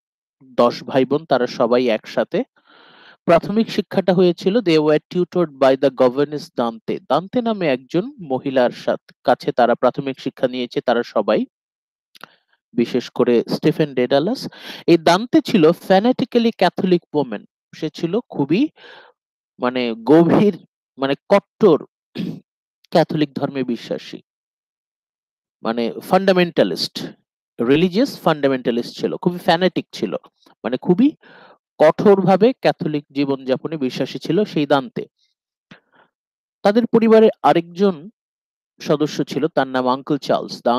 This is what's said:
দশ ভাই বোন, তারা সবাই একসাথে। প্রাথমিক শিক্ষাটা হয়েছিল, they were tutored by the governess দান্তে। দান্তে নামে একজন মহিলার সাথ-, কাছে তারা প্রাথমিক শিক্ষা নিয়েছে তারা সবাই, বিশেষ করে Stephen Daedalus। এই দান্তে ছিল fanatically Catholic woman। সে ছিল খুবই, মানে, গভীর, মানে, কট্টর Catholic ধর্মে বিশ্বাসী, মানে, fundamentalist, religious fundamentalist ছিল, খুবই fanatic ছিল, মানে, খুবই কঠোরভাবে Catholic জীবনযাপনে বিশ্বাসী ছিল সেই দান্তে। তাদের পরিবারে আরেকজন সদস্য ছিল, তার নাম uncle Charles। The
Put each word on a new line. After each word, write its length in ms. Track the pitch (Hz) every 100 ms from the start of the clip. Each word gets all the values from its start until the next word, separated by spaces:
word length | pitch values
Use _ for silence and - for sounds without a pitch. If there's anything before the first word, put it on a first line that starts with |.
| _ _ _ _
দশ 400 | 135 123 120 -
ভাই 200 | - 139
বোন, 200 | 131 147
তারা 220 | 165 127 120
সবাই 400 | - 117 120 127
একসাথে। 580 | 107 - - 113 180 - _ _ _ _ _ - _
প্রাথমিক 460 | - 165 156 208 214
শিক্ষাটা 440 | - 190 202 185
হয়েছিল, 420 | 180 180 170 196 226
they 220 | 185 156
were 220 | 151 151 _
tutored 400 | 180 180 180 165 135
by 180 | 135 135
the 140 | 139
governess 560 | 131 127 127 147 147 - -
দান্তে। 420 | 117 113 - 90 -
দান্তে 340 | 135 190 247
নামে 260 | 233 214 165
একজন 440 | 127 131 165 240 294
মহিলার 500 | 160 127 143 131 120
সাথ-, 420 | 107 - 104 _ _
কাছে 280 | - 123 -
তারা 220 | - 117
প্রাথমিক 460 | 120 127 - 139 131
শিক্ষা 280 | 135 - 127
নিয়েছে 320 | 127 123 -
তারা 220 | - 117
সবাই, 440 | 120 117 104 107 254 _ _ _ _ _ _ - - _ _ _ _
বিশেষ 380 | 120 117 127 -
করে 340 | - 123 117 -
Stephen 460 | - 160 147 151
Daedalus। 540 | 131 123 139 170 269 170 - - - -
এই 120 | 170
দান্তে 420 | 160 175 240 320
ছিল 300 | - 202 156
fanatically 800 | 175 - 190 226 269 262 240 233 -
Catholic 440 | 180 - 185 180 _
woman। 280 | 151 127 104 - _ _ -
সে 140 | 160
ছিল 300 | - 165 202 -
খুবই, 400 | 143 139 180 302 _ - - - _ _ _ _ -
মানে, 360 | 123 127 120 113
গভীর, 600 | 113 156 165 131 208 175 _ _ _ -
মানে, 160 | 135 143 -
কট্টর 580 | 202 _ - 208 143 - _ _ - - - _ _ _ _ _
Catholic 440 | 180 151 156 147
ধর্মে 300 | 135 135 139
বিশ্বাসী, 540 | 127 117 - - - - _ _ _ _ _ _ _ _ _ _ _ _ _ _
মানে, 300 | - 117 117 -
fundamentalist, 1040 | - 185 196 180 175 151 107 82 - - - - _ _ _ - 117
religious 520 | 143 180 175 277 -
fundamentalist 800 | 180 151 139 131 123 117 120 -
ছিল, 160 | 113 -
খুবই 220 | 180 175
fanatic 480 | - 165 185 - -
ছিল, 240 | - 101 76 - _ _ _
মানে, 120 | 113 123
খুবই 360 | - 175 277 - _ - - _ _ -
কঠোরভাবে 720 | 151 - 190 196 190 190 226
Catholic 520 | 262 160 - 175 151 -
জীবনযাপনে 640 | 139 143 135 131 135 147 156
বিশ্বাসী 420 | 127 - 135 -
ছিল 260 | - 165
সেই 220 | 214 165 143
দান্তে। 400 | 143 123 - - _ _ _ _ _ _ - _ _ _ _ _ _ _ _
তাদের 240 | 202 214 226
পরিবারে 420 | 233 226 220 220 -
আরেকজন 680 | 139 156 170 175 196 160 185 _ _ _ _ _ _ _
সদস্য 440 | - 147 151 -
ছিল, 240 | 147 143 151
তার 200 | - 135
নাম 200 | 131 127
uncle 300 | 131 135 147
Charles। 440 | - 113 - -
The 100 | 123